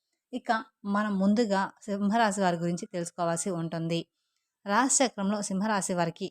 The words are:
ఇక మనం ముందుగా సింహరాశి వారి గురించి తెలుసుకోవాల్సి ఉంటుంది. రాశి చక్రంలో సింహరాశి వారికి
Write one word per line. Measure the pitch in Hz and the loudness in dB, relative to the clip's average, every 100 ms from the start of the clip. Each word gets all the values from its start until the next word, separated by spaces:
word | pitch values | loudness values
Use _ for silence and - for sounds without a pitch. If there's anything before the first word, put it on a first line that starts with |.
| _ _ _ | _ _ _
ఇక | 254 - 226 - _ | -12 -2 -2 -2 _
మనం | 202 202 214 196 | -2 -2 0 2
ముందుగా | 196 214 226 190 196 - | 4 4 2 2 -2 -6
సింహరాశి | - 202 202 226 220 196 | -8 -2 0 4 2 4
వారి | 185 170 | 2 2
గురించి | 170 175 - | -2 -2 -6
తెలుసుకోవాల్సి | 175 170 - 170 165 202 | -6 -8 -4 -2 -2 -2
ఉంటుంది. | 170 165 170 165 165 - _ _ _ _ _ 202 | -4 -4 -4 -2 -4 -6 _ _ _ _ _ 0
రాశి | 208 262 - | 2 2 2
చక్రంలో | 254 - 196 208 | 2 0 -2 -2
సింహరాశి | 202 190 214 208 - | -2 -2 0 -2 0
వారికి | 180 165 - 185 | 0 0 -2 -10